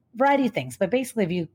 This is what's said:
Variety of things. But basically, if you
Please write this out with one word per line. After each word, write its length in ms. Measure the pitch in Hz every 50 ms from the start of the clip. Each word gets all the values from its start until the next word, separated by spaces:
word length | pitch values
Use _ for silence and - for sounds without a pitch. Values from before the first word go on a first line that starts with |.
| _ _ -
Variety 300 | 214 269 277 285 277 269
of 60 | 233 -
things. 240 | 160 131 127 120
But 140 | - 196 175
basically, 320 | 220 254 262 254 - 226 196
if 80 | 160
you 160 | 175 180 165 - _